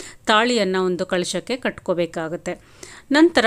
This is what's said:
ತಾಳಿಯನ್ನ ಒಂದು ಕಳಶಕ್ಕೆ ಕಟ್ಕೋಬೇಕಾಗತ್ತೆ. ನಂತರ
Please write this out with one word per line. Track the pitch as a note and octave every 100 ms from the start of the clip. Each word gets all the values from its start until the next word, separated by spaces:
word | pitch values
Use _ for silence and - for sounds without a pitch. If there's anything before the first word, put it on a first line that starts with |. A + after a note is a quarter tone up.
| - - -
ತಾಳಿಯನ್ನ | G#3+ A#3 A#3+ F#3+ F#3+ F#3
ಒಂದು | F3+ F3+
ಕಳಶಕ್ಕೆ | F#3 F3+ F#3 - A#3
ಕಟ್ಕೋಬೇಕಾಗತ್ತೆ. | - - - F3 E3+ E3+ D#3+ E3 E3+ - - - - - -
ನಂತರ | C#4 E4 D4